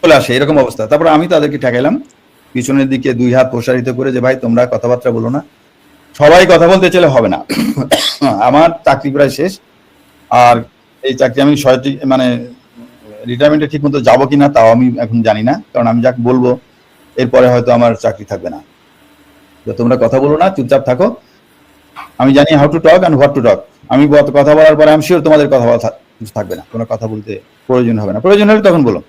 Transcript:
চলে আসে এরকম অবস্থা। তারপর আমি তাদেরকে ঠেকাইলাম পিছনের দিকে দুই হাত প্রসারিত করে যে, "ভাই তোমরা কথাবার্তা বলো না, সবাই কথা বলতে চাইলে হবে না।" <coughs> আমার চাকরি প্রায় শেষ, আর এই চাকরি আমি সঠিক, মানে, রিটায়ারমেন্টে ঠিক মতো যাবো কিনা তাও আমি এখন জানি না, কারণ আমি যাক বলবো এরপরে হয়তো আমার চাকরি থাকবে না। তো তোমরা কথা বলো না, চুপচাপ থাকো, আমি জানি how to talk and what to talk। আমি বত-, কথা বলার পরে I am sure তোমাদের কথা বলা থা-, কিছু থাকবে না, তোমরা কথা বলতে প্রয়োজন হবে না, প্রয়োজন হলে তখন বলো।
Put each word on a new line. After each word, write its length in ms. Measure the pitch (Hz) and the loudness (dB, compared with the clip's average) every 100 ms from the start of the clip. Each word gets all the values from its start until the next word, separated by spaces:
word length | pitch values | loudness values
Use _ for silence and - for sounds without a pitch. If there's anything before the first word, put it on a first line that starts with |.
চলে 120 | 170 | 4
আসে 220 | 143 - 123 | 2 2 -2
এরকম 220 | 143 151 | 0 0
অবস্থা। 280 | 123 - 110 | 0 -4 -2
তারপর 200 | 147 165 | 0 2
আমি 200 | 156 170 | 0 0
তাদেরকে 320 | 170 147 143 | -2 -2 -4
ঠেকাইলাম 440 | 131 120 143 262 - _ _ _ _ | -4 -2 -2 -4 -8 _ _ _ _
পিছনের 360 | 127 123 139 135 | -10 -4 -2 0
দিকে 260 | 135 135 | -2 -4
দুই 200 | 117 123 | -2 0
হাত 160 | 127 127 | 2 0
প্রসারিত 380 | 120 117 127 123 | -2 -2 -2 -4
করে 240 | 123 131 | -6 -4
যে, 80 | 127 | -2
"ভাই 160 | 123 131 | -2 -4
তোমরা 300 | 117 117 123 | -2 -2 0
কথাবার্তা 440 | 113 120 123 131 | -2 -4 -4 -4
বলো 180 | 117 113 | -4 -6
না, 160 | 139 - _ _ _ _ _ _ - | -8 -10 _ _ _ _ _ _ 0
সবাই 280 | 147 175 185 | 4 6 6
কথা 220 | 165 170 | 4 4
বলতে 220 | 190 185 | 4 2
চাইলে 160 | 180 165 | 2 2
হবে 220 | 127 110 | 2 0
না।" 160 | 80 - - - - - | -4 -6 -6 -4 -6 -4
<coughs> 500 | - - - 143 101 | -4 -4 -4 -4 0
আমার 300 | 120 139 165 165 | 0 2 2 0
চাকরি 280 | - 135 143 | -2 -2 -4
প্রায় 160 | 139 139 | -2 -2
শেষ, 300 | 131 175 190 _ _ _ _ _ _ _ | -2 -8 -8 _ _ _ _ _ _ _
আর 260 | 120 120 117 113 _ _ _ | 2 4 4 -2 _ _ _
এই 120 | 135 | -8
চাকরি 280 | 131 131 123 | -2 -2 0
আমি 140 | 139 147 | 0 0
সঠিক, 480 | 131 127 135 135 135 | 0 0 -2 -6 -4
মানে, 400 | 131 127 120 120 - _ - - _ 107 107 113 | -2 -2 -4 -10 -20 _ -20 -20 _ -20 -18 -12
রিটায়ারমেন্টে 420 | 120 147 151 147 | -2 0 0 -4
ঠিক 160 | 151 | -4
মতো 160 | 143 143 | -4 -2
যাবো 260 | 117 123 139 | 2 2 2
কিনা 220 | 143 143 | 2 2
তাও 220 | 135 113 | 4 2
আমি 240 | 117 127 120 | 4 0 -2
এখন 240 | 117 117 | -4 -2
জানি 200 | 110 104 | 0 -2
না, 200 | 117 175 - | -2 -4 -6
কারণ 140 | 123 117 | -4 -2
আমি 160 | 117 | 0
যাক 120 | 123 123 | -2 -2
বলবো 380 | 120 127 123 123 _ _ _ _ _ - | -2 0 0 -2 _ _ _ _ _ -6
এরপরে 320 | 123 127 123 | 0 2 4
হয়তো 240 | 123 117 | 2 0
আমার 220 | 120 120 | 0 0
চাকরি 300 | 113 113 95 | 0 -6 -6
থাকবে 260 | - 98 87 | -12 -10 -10
না। 100 | 80 _ _ _ _ _ _ _ _ _ _ | -14 _ _ _ _ _ _ _ _ _ _
তো 80 | - | -14
তোমরা 240 | 104 120 123 | -4 -2 0
কথা 240 | 117 135 | 0 0
বলো 160 | 143 151 | 0 0
না, 140 | 185 | -2
চুপচাপ 340 | 190 120 135 | -2 -2 -2
থাকো, 320 | 131 123 202 240 _ _ _ _ _ _ _ - - - | 0 -2 -2 -4 _ _ _ _ _ _ _ -20 -20 -4
আমি 160 | 131 | 0
জানি 220 | 139 147 151 | 2 2 2
how 140 | 147 | 2
to 100 | 160 | 2
talk 240 | 165 180 | 2 4
and 100 | 180 147 | 2 2
what 160 | 143 | 2
to 80 | 143 | 2
talk। 160 | 123 95 - _ _ | 0 0 -4 _ _
আমি 180 | 127 147 | 0 4
বত-, 260 | 147 143 | 4 2
কথা 200 | 139 143 | 0 2
বলার 220 | 151 156 151 | 4 4 6
পরে 180 | 151 | 4
I 40 | 156 | 2
am 40 | |
sure 180 | - 180 | 0 -2
তোমাদের 260 | 151 151 143 | 2 2 2
কথা 200 | 131 120 | 0 0
বলা 120 | 120 | -2
থা-, 120 | 113 | -4
কিছু 420 | - _ _ 110 | -10 _ _ -14
থাকবে 220 | - 95 87 | -10 -10 -10
না, 60 | - | -12
তোমরা 140 | 113 113 | -12 -8
কথা 180 | 110 110 | -8 -8
বলতে 340 | 107 104 98 _ _ - | -10 -12 -16 _ _ -2
প্রয়োজন 320 | 127 120 110 | 0 0 -2
হবে 140 | 101 | -4
না, 80 | 98 | -4
প্রয়োজন 300 | 180 202 208 | 0 2 2
হলে 120 | 214 | 2
তখন 220 | 196 170 | 2 2
বলো। 180 | 123 90 | 0 -2